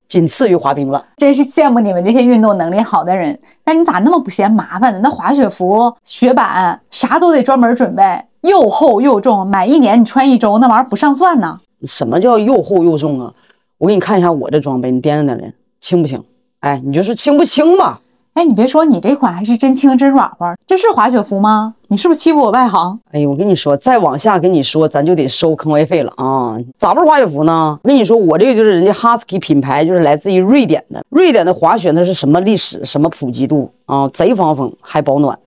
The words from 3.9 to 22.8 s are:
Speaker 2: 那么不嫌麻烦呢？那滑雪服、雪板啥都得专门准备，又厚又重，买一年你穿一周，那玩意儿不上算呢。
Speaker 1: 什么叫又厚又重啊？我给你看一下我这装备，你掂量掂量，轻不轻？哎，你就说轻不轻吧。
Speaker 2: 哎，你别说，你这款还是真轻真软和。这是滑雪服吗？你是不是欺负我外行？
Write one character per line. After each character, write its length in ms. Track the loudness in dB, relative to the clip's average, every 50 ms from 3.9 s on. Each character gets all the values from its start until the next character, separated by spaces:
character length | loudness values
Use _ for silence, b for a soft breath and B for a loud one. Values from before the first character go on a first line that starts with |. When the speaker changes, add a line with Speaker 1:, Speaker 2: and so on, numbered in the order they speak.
| 0
Speaker 2:
那 180 | 0 0 2
么 80 | 0 0
不 100 | -2 -4
嫌 200 | -4 -2 0 0
麻 260 | 0 0 -2 -4 -4
烦 160 | -2 -2 -2 0
呢？ 60 | 0
那 80 | -2 -2
滑 240 | -2 -2 -4 -2 0
雪 160 | 0 0 0
服、 420 | -2 -2 -2 0 2 2 0 0 -2 _ _
雪 280 | -18 -4 0 0 2
板 480 | 2 2 0 0 -2 -2 -2 -2 -4 -6 _ _
啥 260 | -6 -4 -2 -2 0
都 140 | 0 2 2
得 100 | 2 2
专 180 | 2 2 2 2
门 160 | 2 2 2
准 200 | 0 -2 -2 0
备， 80 | 2 0 0 0 -4 -10 _ _ _
又 280 | 0 2 4 4 4 2
厚 320 | 2 2 2 2 2 2
又 180 | 2 2 0 2
重， 260 | 2 0 0 0 0
买 180 | -2 -2 -2 0
一 140 | 2 2 2
年 200 | 4 4 4 2
你 60 | 2
穿 240 | 2 0 0 2 2
一 80 | 2
周， 220 | 2 2 0 2 2
那 80 | 4
玩 100 | 4 4
意 20 | 2
儿 80 | 0
不 80 | -2 -2
上 160 | -2 0 0 2
算 260 | 2 2 2 2 0
呢。 180 | -2 -4 -8 -12 _ _ _ _ -14
Speaker 1:
什 220 | -12 -8 -6 -6
么 120 | -2 -2 0
叫 180 | 2 2 2
又 240 | 2 2 2 0 0
厚 220 | 0 0 0 2 2
又 120 | 2 0 0
重 200 | -2 -4 -4 -6
啊？ 140 | -8 -12 -16 _ _ _ _ _ _ _ _ -2
我 80 | -2
给 80 | 0 0
你 40 | 0
看 200 | 0 0 0 0
一 20 |
下 100 | 0 0
我 160 | 0 -2 -4 -4
这 80 | -4 -4
装 200 | -2 -4 -4 -4
备， 120 | -4 -4
你 100 | -4 -2
掂 120 | -2 -2 -2
量 120 | -2 -2
掂 100 | -2 -4 -6
量， 120 | -10 -14 -18 _ _ _ _ _
轻 240 | -6 -2 -2 -2 0
不 40 |
轻？ 160 | -2 -4 -10 -12 _ _ _ _ _ _ _
哎， 200 | -6 -4 -4 -4 -4
你 80 | -4 -2
就 80 | -2
说 140 | -2 -2 -4
轻 200 | -2 0 2 2
不 80 | 2 2
轻 320 | 2 0 2 2 2 2 2
吧。 200 | 2 0 -4 -8 _ _ _ _ _ _ _
Speaker 2:
哎， 120 | -2 0
你 80 | 0 2
别 120 | 0 0
说， 200 | 2 2 2 2
你 120 | 2 0
这 160 | 0 0 -2 -2
款 200 | 0 -2 -4 -4
还 100 | -4 -4
是 140 | -2 -2
真 160 | 0 0 0 0
轻 240 | 2 2 2 2
真 120 | 2 2 2
软 160 | 2 2 0 -2 -4 -6
和。 160 | -8 -8 -8 -8 _
这 120 | -2 0
是 120 | 0 2 0
滑 180 | 2 0 0 0
雪 120 | 0 -2
服 160 | -2 -2 -2
吗？ 360 | -2 0 0 0 0 -2 -6 -10 _ _ -6
你 80 | -4
是 100 | 0 0
不 60 | 0 0
是 60 | 2
欺 120 | 0 0
负 80 | 2 2
我 100 | 2 2
外 160 | 2 2 0
行？ 320 | 2 0 0